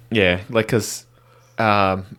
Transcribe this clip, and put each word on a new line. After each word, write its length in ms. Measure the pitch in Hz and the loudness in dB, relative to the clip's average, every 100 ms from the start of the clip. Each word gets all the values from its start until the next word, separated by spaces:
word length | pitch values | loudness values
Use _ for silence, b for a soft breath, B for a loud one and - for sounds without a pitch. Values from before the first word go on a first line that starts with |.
| - | -4
Yeah, 300 | 110 92 90 101 | 2 2 2 -2
like, 160 | 117 110 | -2 0
'cause, 400 | 117 - - - b b b b - | -2 -2 -12 -16 b b b b -4
um, 460 | 113 104 95 95 92 | 0 2 2 -2 -8